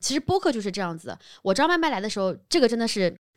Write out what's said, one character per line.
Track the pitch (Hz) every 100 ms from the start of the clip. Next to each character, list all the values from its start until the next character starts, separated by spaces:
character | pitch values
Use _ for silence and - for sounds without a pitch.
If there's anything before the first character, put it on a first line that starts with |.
其 | -
实 | 277
播 | - 269
客 | 339
就 | 226
是 | 196
这 | 190
样 | 180 165
子。 | - 87 - -
我 | 196
招 | 190 320
麦 | 349
麦 | 320
来 | 240
的 | 208
时 | 208
候， | 190 180 -
这 | 349
个 | 233
真 | 226
的 | 226
是 | 208 180 - _